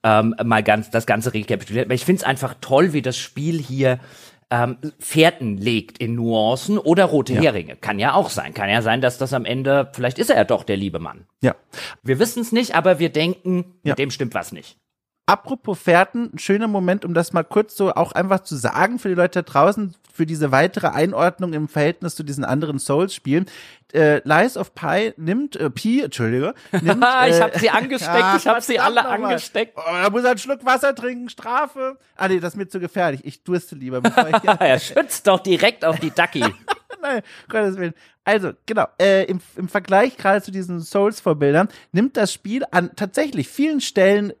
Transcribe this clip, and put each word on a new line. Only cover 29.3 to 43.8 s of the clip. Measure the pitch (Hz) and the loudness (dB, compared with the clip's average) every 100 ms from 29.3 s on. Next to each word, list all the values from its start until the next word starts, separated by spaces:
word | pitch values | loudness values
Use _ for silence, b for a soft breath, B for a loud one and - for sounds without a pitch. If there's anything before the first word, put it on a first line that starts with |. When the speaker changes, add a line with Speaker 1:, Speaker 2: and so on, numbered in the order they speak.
Speaker 1:
angesteckt. | 170 - - 226 - | -4 -4 -6 -6 -6
Speaker 2:
Oh, | 165 175 | -6 0
er | 196 | 0
muss | 220 | 2
einen | 247 240 | 0 0
Schluck | 254 269 | -4 -4
Wasser | 262 254 277 | 0 2 0
trinken, | 269 247 247 240 | -2 -8 -8 -14
Strafe. | - 226 254 294 277 262 269 _ - | -14 -6 -4 -4 -6 -10 -10 _ -4
Ah, | 190 | 0
nee, | 185 | 0
das | 170 | -2
ist | 202 | -8
mir | 190 | -10
zu | 190 | -8
gefährlich. | 175 202 175 135 | -6 -2 -2 -2
Ich | 143 - | -10 -14
durste | - 180 - | -4 -4 -4
lieber, | 143 127 127 | -14 -8 0
bevor | 123 247 170 | 2 2 2
ich | 214 | 2
Speaker 1:
<laughs> | - 185 | 4 4
Er | 156 131 | 4 4
schützt | - - 294 - 208 | 2 0 0 0 2
doch | 185 | 2
direkt | 190 175 208 - | 2 2 2 2
auf | 160 160 | -2 -2
die | 160 | -2
Ducky. | - 175 151 - - - | 0 0 0 -2 -4 -8
Speaker 2:
<laughs> | 415 _ 403 | -8 _ -8
Nein, | 294 247 B B B | -4 -4 B B B
Gottes | 220 208 190 | -2 -2 -2
Willen. | 175 - b b | -8 -10 b b
Also, | - 214 175 - | 0 0 0 -8
genau, | - 220 135 - | -4 -2 -2 2
äh, | 196 190 | 4 4
im, | 190 185 - - | 2 -4 -8 -12
im | 180 | -4
Vergleich | 202 185 196 254 - | -6 2 4 4 0
gerade | 190 196 | 0 0
zu | 196 | -2
diesen | 190 180 175 | -10 -8 -8
Souls-Vorbildern | 160 202 202 214 185 151 143 151 202 B B | -4 0 0 0 -2 0 2 2 0 B B
nimmt | 170 254 247 | 0 0 0
das | 202 | -2
Spiel | - 196 247 - | -4 -8 -6 -2
an | 180 175 | -2 -2
tatsächlich | - 196 - 302 208 131 | -8 -4 -2 -2 -2 -4
vielen | - 302 294 | -2 -2 -2